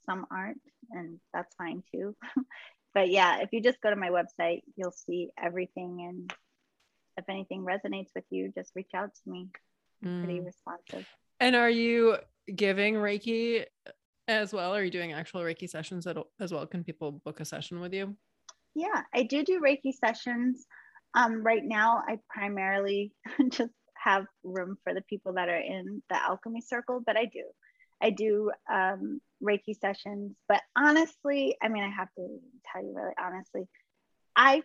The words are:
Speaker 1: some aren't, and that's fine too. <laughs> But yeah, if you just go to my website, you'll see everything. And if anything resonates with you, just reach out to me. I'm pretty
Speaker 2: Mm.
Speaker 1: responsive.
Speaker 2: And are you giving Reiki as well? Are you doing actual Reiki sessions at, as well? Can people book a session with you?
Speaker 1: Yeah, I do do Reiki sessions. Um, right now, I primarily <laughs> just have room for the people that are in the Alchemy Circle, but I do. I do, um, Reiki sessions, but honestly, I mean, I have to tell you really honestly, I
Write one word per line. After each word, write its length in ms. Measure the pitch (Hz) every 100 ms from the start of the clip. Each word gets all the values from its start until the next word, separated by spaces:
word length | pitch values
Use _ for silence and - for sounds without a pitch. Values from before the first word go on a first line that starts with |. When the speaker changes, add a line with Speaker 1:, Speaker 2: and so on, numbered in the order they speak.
| -
Speaker 1:
some 200 | 185 -
aren't, 300 | 185 196 269 _ _ 233
and 280 | 180 170 170 _
that's 220 | 175 175 -
fine 260 | 170 175 -
too. 240 | 175 196 214 - -
<laughs> 80 | 262 - - _ _
But 160 | 196 185
yeah, 300 | 190 180 127
if 80 | 196
you 80 | 226
just 180 | 240 254
go 80 | 214
to 60 |
my 140 | 202 180
website, 520 | 175 170 - 170 175 -
you'll 160 | - 180
see 400 | - - 175 170 -
everything. 640 | 175 180 180 185 180 175 175
And 260 | 180 180 - _ _ _ _ _ _ _ -
if 80 | 180
anything 320 | 196 190 190
resonates 440 | 185 196 202 196 196 185
with 80 | -
you, 220 | 190 190
just 200 | 190 180
reach 160 | 185 190
out 200 | 185 202
to 160 | - 196
me. 160 | 180 185 - _ _ _ _
I'm 200 | 180 175
pretty 160 | 175 175
Speaker 2:
Mm. 60 | 180
Speaker 1:
responsive. 600 | - - 175 - 185 190 _ _ -
Speaker 2:
And 160 | 254
are 160 | 247 240
you 460 | 233 233 233 226 208 - _ -
giving 420 | 190 202 190 208
Reiki 720 | 220 208 208 226 226 233 226 - _ - - _ _ -
as 260 | 220 202
well? 220 | 208 175
Are 80 | 208
you 80 | 185
doing 220 | 180 170
actual 300 | 151 165 185
Reiki 280 | 170 165 180
sessions 340 | 160 160 185 175
at, 80 | 156 - -
as 120 | 185
well? 140 | 160 156
Can 160 | 180
people 300 | 165 156 151
book 260 | 147 - 151
a 60 |
session 340 | 151 151 160 175
with 160 | 180
you? 220 | 190 196 208 _ _ - - _
Speaker 1:
Yeah, 280 | 302 359 381 -
I 80 | -
do 220 | 233 285
do 160 | 311 370
Reiki 340 | 285 277 269
sessions. 720 | 262 226 226 254 240 247 254 - - - - _
Um, 300 | 226 240 226
right 180 | 220 226
now, 380 | 285 214 226 233
I 140 | - 220 -
primarily 840 | 214 202 202 190 196 202 202 208 -
<laughs> 260 | - - 254
just 200 | - 233 - _
have 320 | - 220 196 196 _
room 360 | 185 185 185 196
for 120 | -
the 80 | 180
people 320 | - 202 190
that 140 | 185 175
are 120 | 170
in 420 | - 190 185 208 -
the 60 | 180
Alchemy 400 | - 190 226 226
Circle, 440 | - 240 240 247 233
but 100 | 214
I 100 | 233
do. 180 | - - - _ _ _ -
I 80 | 220
do, 400 | 202 214 208 214 - -
um, 480 | 202 185 190 208 - - -
Reiki 360 | 202 202 - 202
sessions, 560 | 196 196 202 202 202 - -
but 140 | 202 - 240
honestly, 800 | 294 311 - - 285 285 269 -
I 60 | 220
mean, 140 | 214
I 60 | 196
have 180 | 202 190 -
to 240 | 180 208 170 - -
tell 120 | 185
you 120 | 202
really 180 | 196 190 -
honestly, 480 | 185 185 190 196 185 _ _ _ _ _ _ 226
I 260 | 262 294